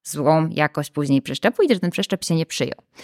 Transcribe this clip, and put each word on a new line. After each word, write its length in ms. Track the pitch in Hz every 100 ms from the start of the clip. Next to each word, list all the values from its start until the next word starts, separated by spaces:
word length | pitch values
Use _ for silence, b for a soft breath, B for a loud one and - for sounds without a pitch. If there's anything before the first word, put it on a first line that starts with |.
| -
złą 380 | 147 139 160 160
jakość 400 | 147 147 - 147
później 320 | 147 143 139
przeszczepu 400 | - 135 220 -
i 60 | 330
też 120 | 190
ten 100 | 175
przeszczep 340 | 190 - 190
się 100 | -
nie 120 | 165 160
przyjął. 320 | - 127 - _ B